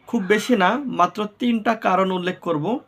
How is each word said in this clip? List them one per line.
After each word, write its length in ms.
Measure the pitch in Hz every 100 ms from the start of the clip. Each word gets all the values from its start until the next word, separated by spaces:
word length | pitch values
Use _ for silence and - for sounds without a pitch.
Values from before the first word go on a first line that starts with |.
| -
খুব 160 | 233
বেশি 340 | 185 311 - 233
না, 240 | 180 247
মাত্র 440 | 269 170 175 208 208 -
তিনটা 360 | 247 233 220
কারণ 360 | 220 202 185 190
উল্লেখ 280 | 185 180 185
করব। 420 | 175 156 160 254